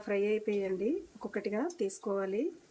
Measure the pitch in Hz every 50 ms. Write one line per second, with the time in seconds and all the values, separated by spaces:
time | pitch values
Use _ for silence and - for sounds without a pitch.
0 | 208 208 202 196 202 208 214 214 214 214 208 202 190 190 190 180 196 240 330 392
1 | - - - - - 208 - 208 202 208 208 214 277 359 349 - 214 190 - -
2 | - 214 196 196 196 190 196 214 285 359 - - - -